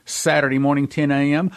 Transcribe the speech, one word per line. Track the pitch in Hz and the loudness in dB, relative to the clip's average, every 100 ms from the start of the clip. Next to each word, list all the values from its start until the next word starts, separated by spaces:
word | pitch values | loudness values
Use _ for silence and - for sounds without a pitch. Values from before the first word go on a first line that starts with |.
Saturday | - - 165 147 139 135 | -12 -4 0 2 2 2
morning, | 139 143 139 | 2 0 -2
ten | - 147 | -2 0
A | 139 143 | 0 0
M, | 151 185 | 0 -2